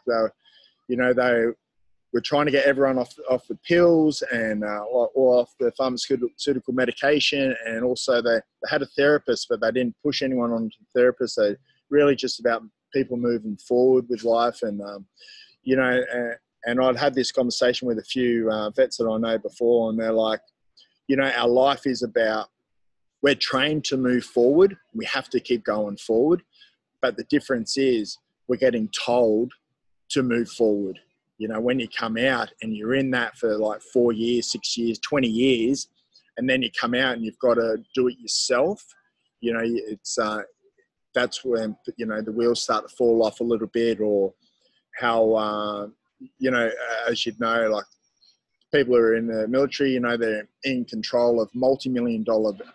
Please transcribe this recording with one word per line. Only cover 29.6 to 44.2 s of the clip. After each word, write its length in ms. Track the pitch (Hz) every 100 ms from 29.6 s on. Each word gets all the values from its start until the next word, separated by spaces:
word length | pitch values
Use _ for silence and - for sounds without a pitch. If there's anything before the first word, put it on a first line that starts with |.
| _ _ _ _ -
to 120 | 143
move 280 | 127 117 113
forward." 480 | - 113 104 98 90 _ _ _ -
You 100 | 110
know, 120 | 110
when 200 | 120 131
you 80 | 110
come 280 | - 117 113
out 360 | 131 123 110 -
and 140 | 113 107
you're 180 | 110
in 160 | 135 135
that 240 | 123 117 -
for, 200 | 113 107
like, 260 | 107 101
four 300 | - 127 120
years, 400 | 110 117 120 -
six 240 | 113 - 120
years, 240 | 117 110
twenty 280 | - 147 120
years, 600 | 110 135 120 117 139 - _ _ _ _ -
and 120 | 127
then 140 | 131
you 80 | 117 -
come 160 | 120
out 200 | 123 131
and 100 | 117
you've 140 | 110 -
gotta 380 | 127 117 113 110 -
do 120 | 131 123
it 120 | 123
yourself, 640 | 113 - - 123 160 214 - _ _ _ _ _
you 120 | 117
know, 100 | 113
it's, 540 | 113 117 110 107 - -
uh, 240 | 107 107 101 _ _ _ _ _ _
that's 300 | 127 123 -
when, 320 | 131 117 110 101 - -
you 100 | 110
know, 160 | 110
the 80 | 110
wheels 320 | 110 117 117
start 260 | - 110 -
to 60 |
fall 300 | - 120 113
off 160 | 107 -
a 40 |
little 220 | 117 113 107
bit. 340 | 117 117 107
Or 320 | 107 101